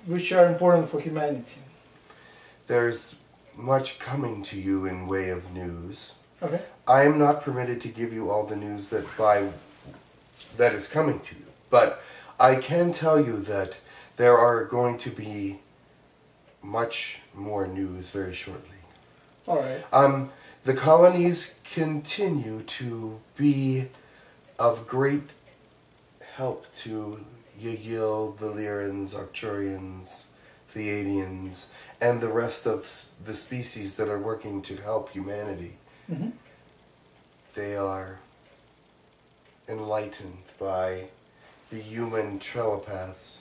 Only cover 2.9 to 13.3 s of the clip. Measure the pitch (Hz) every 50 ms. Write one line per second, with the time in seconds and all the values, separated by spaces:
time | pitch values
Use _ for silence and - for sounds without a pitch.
2.9 | 113 113 - - - - _ _ _ _ _ - - - 117 131 135 135 131 -
3.9 | - - - 120 131 143 139 117 110 101 98 - - 98 92 95 98 95 95 95
4.9 | 92 92 92 92 95 95 95 92 90 87 90 92 90 92 90 87 85 85 85 92
5.9 | 113 - - - - _ _ _ _ _ 180 151 156 180 - - - - _ -
6.9 | 127 135 143 147 151 151 147 143 147 - - 143 123 127 123 120 120 120 - 117
7.9 | 107 110 117 113 113 110 101 87 101 107 104 101 107 101 101 104 104 101 98 -
8.9 | 110 104 - - - - 110 107 104 104 98 98 87 - - - - - - -
9.9 | - - - _ _ _ _ _ _ - - - - 110 120 - - - - -
10.9 | - 151 156 143 - - - - - - - - - _ _ _ 127 120 95 -
11.9 | - - - - - - - - - - - 135 131 127 - - 160 175 175 175
12.9 | 170 - 160 160 156 151 131 117